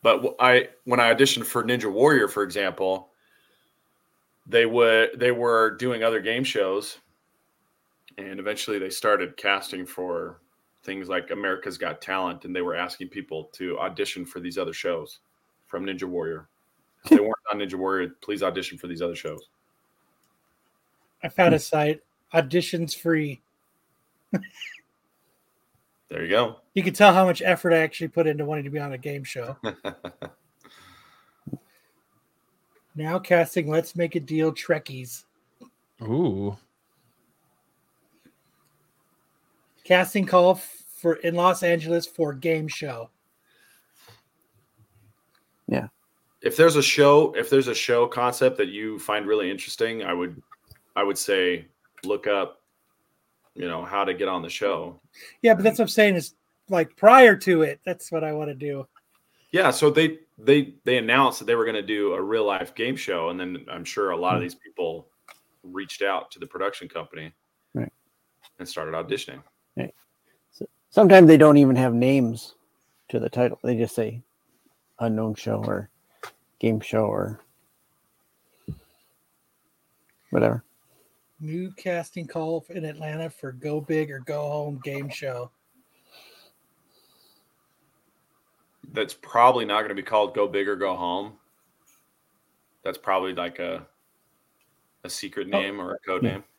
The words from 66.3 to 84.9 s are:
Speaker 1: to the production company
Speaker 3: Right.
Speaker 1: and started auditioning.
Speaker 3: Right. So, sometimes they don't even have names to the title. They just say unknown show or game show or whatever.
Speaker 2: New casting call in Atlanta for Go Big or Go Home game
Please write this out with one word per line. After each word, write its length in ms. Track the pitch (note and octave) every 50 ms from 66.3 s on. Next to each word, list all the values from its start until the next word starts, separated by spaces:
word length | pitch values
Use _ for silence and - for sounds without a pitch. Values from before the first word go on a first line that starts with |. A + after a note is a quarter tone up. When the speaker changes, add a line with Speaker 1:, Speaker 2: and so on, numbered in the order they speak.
Speaker 1:
to 80 | - -
the 80 | F2 D#2+
production 420 | - F2+ F#2+ G2+ G2 - F2 D#2
company 420 | - E2+ - - - D#2+ D#2 D#2+ _ _ _ _ _ _ _ _ _
Speaker 3:
Right. 200 | - - - _ _ _ _ _ _ _ _ _ _ _ - _ _
Speaker 1:
and 80 | F2+ -
started 280 | - E2+ D#2+ D#2 D#2+
auditioning. 480 | E2 E2 - - G2+ - - C2 C#2 - _ _ _ _ _ _ -
Speaker 3:
Right. 160 | - - - _ _ _ _ _ _ _ _ _ _ _
So, 140 | _ - - - _ _ _ _
sometimes 380 | - - A3 F#3 F#3+ F#3+ F3 D#3+
they 100 | D#3+ C#3+
don't 200 | D#3 D3+ D3 C#3+
even 180 | C#3+ C3+ C3
have 180 | B2 C3 B2+ A#2
names 600 | A#2 A#2+ C3 C3+ C#3 B2+ A2+ A#2 A2+ - - - _ _ _ _ _ _ _ _ _ _ _
to 100 | - A#2
the 100 | A2+ -
title. 300 | - B2 B2 B2 - - -
They 140 | A#2+ B2 A2+
just 180 | A#2 A2 -
say 280 | - A2+ G#2+ A2 A#2+ - _ _ _ _ _ _ _ _ _ _ _ _ _ _ -
unknown 360 | A#2 A#2 A2 G#2+ A2 A2 G#2+
show 280 | - - A2+ A2 G#2+ G#2+
or 260 | G#2 G2+ F#2 G#2 - _ _ _ _ _ _ - - _ _ _ _ _ _
game 200 | - A2+ A2+ G#2+
show 260 | G2+ - - A2 A2
or 340 | G#2 G#2 G2 F#2+ G2 G#2+ - _ _ _ _ _ _ _ _ _ _ _ _ _ _ _ _ _ _ _ _ _ _ _ _ _ - - - _ _ _ _ _ _ _ _ _ _ _ _ _ _ _ _ _ _ _ _ _ _ _ _ _ _ _ _ _ _
whatever. 320 | - - - A2+ A#2 B2 - _ _ _ _ _ _ _ _ _ _ _ _ _ _ _
Speaker 2:
New 320 | D#3 D3+ D#3 F3 F#3 F#3+ F#3+
casting 520 | - - F#3+ F3 E3+ E3 - _ F3+ E3
call 400 | C3+ - E3+ D#3+ D#3+ E3 E3 D#3 _
in 160 | E3+ F#3 D#3
Atlanta 440 | D3+ D3+ D3+ D#3 D3+ D3+ D#3 E3 D#3+
for 220 | - - - C3+
Go 300 | B2+ B2 C3+ D3+ D3 D#3
Big 280 | D3 - D#3+ D#3 D#3 D3
or 100 | C#3 C3+
Go 220 | B2+ - D3 D3 D3 D3
Home 300 | D3 D3+ D3 D3 C#3+ C3+ B2+
game 260 | C#3+